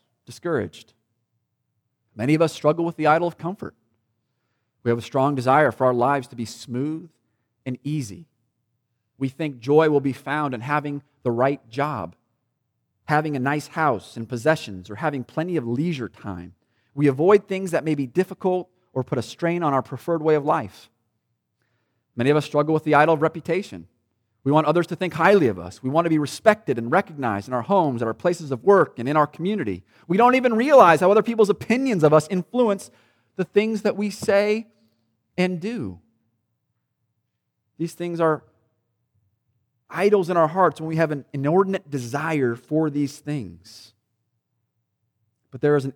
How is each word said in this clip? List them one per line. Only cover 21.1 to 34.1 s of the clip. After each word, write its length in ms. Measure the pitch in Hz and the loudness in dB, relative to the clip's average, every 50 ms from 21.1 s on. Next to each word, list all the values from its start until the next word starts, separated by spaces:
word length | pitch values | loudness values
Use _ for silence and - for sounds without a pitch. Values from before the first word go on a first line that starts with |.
| _ _ _ _ _ _ _ _ _ _ _ _ _ _ _ _ _ _ _ _ _ | _ _ _ _ _ _ _ _ _ _ _ _ _ _ _ _ _ _ _ _ _
Many 140 | 117 120 139 | 0 2 2
of 60 | 147 | 2
us 80 | 151 143 | 2 0
struggle 300 | - - 147 151 151 160 | 0 -2 0 0 2 0
with 100 | 156 - | 0 2
the 100 | 151 147 | 2 4
idol 200 | 143 151 165 160 | 4 4 4 2
of 80 | 147 | 2
reputation. 640 | 156 156 - 165 - - 165 180 - - - 87 82 - _ _ _ _ _ _ _ _ _ _ - | 0 -2 -4 -6 -6 -6 -6 -6 -6 -8 -14 -18 -18 -20 _ _ _ _ _ _ _ _ _ _ -2
We 60 | 135 | 0
want 160 | 147 156 151 | 2 2 2
others 220 | 143 160 175 165 - | 2 2 0 0 -2
to 80 | 175 | -4
think 180 | - 185 175 - | -6 -6 -6 -2
highly 320 | 156 165 185 208 196 151 | 2 4 4 6 6 4
of 120 | 117 95 87 | 2 0 -4
us. 240 | 85 90 - - | -10 -14 -14 -10
We 80 | - 127 | -8 -2
want 140 | 143 165 170 | -2 -2 0
to 60 | 170 | 2
be 80 | 160 151 | 0 0
respected 580 | 147 131 - - - 220 214 214 _ - 131 | 0 -2 -6 0 2 2 2 2 _ -4 -4
and 140 | 117 117 117 | -4 -2 0
recognized 560 | 147 190 202 - 160 143 131 117 101 101 104 | 0 0 -2 -2 -8 -6 -6 -4 -4 -6 -6
in 80 | - 127 | -6 -6
our 80 | 123 | -6
homes, 400 | 113 - 202 196 165 143 123 117 | -2 0 0 2 2 0 -2 -2
at 60 | 120 113 | -4 -4
our 60 | 110 | -4
places 360 | - - 175 175 175 165 139 | -2 -2 -4 -4 -4 -6 -8
of 140 | 135 113 - | -8 0 4
work, 340 | 190 202 190 151 - - - | 4 6 6 4 2 -2 -6
and 100 | 117 131 | -6 0
in 80 | 151 | 0
our 100 | 156 147 | 0 0
community. 580 | 151 - - 160 190 220 202 143 107 92 92 - _ _ _ _ - | 0 -2 -6 -4 -4 -4 -2 -4 -6 -6 -8 -10 _ _ _ _ -2
We 80 | 175 | 2
don't 180 | 196 240 247 254 | 4 6 6 4
even 200 | 262 247 247 226 | 4 2 2 2
realize 460 | 220 247 294 294 262 208 170 165 151 | 2 4 6 8 10 10 10 8 6
how 100 | 180 185 | 4 4
other 100 | 208 220 | 4 4
people's 260 | - 233 233 220 220 190 | 2 2 2 2 2 2
opinions 540 | 196 - - - 220 262 269 269 220 175 | 2 -2 -2 -2 0 0 0 0 2 2
of 100 | 151 147 | 4 6
us 140 | 151 156 147 - | 6 4 4 2
influence 640 | 196 185 170 - - 247 247 214 196 196 - - _ _ _ _ _ _ _ _ _ | -2 -6 -4 -2 -2 0 0 0 0 -2 -8 -14 _ _ _ _ _ _ _ _ _
the 80 | - 185 | -8 -8
things 380 | - - 202 214 220 226 208 | 0 0 0 0 0 -2 -2
that 140 | - 208 - | -2 -2 -2
we 140 | 190 208 208 | -2 -4 -6